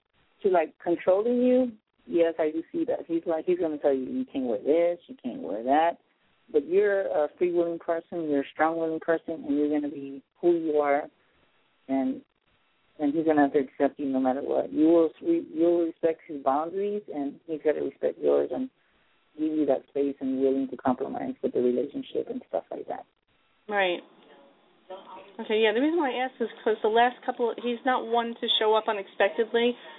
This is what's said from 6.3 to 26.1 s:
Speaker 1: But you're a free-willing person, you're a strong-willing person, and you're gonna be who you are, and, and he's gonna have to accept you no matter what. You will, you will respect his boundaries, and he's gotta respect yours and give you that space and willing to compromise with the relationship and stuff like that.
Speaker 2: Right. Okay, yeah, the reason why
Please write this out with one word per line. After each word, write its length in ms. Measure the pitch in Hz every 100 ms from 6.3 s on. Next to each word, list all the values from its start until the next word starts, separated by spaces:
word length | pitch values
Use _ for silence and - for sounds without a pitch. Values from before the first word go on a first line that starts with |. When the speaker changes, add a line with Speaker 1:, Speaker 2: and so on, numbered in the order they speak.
| _ _
Speaker 1:
But 160 | 151 151
you're 360 | 190 208 196 -
a 200 | 165 147 -
free-willing 420 | 180 175 170 170
person, 500 | - 170 - 170 156
you're 100 | 139
a 60 | 139
strong-willing 460 | - 160 165 165 160
person, 440 | - 165 - 160 147
and 120 | 143
you're 100 | 147
gonna 240 | 151 147
be 300 | 143 139 135 - _
who 120 | 175 170
you 220 | 160 151
are, 260 | 143 143 160 _ _ _ _ _ _ _ -
and, 340 | 135 131 - - _ _ _ _ _ _ -
and 140 | 143
he's 140 | 160 156
gonna 160 | 151
have 100 | 139
to 60 | 143
accept 420 | 131 - 139 -
you 60 | 139
no 140 | 131
matter 200 | 131 135
what. 320 | 135 135 -
You 140 | 147 160
will, 220 | 170 160 -
you 240 | 170 165 -
will 260 | 156 170 175
respect 380 | 165 - 165 160 -
his 140 | 143
boundaries, 600 | 135 143 165 190 208 208 -
and 240 | 147 139 - -
he's 140 | 151
gotta 200 | 156 147
respect 360 | 139 - 143 -
yours 300 | 147 143 143
and 160 | 143 262 _ _ _ _ _ _ 151
give 140 | 156
you 140 | 156 139
that 160 | 131 -
space 260 | 143 143 135
and 200 | 135 131
willing 260 | 135 135 131
to 80 | 123
compromise 560 | 131 127 135 131 - 127
with 100 | 131
the 80 | 127
relationship 680 | 123 123 - - - 131 -
and 100 | 254 -
stuff 160 | - -
like 160 | - -
that. 160 | - - _ _ _ _ _ -
Speaker 2:
Right. 320 | 202 185 175 - _ - - - _ _ _ - 190 - - - -
Okay, 200 | 226 214
yeah, 120 | 220
the 80 | 220
reason 180 | 302 339
why 120 | 269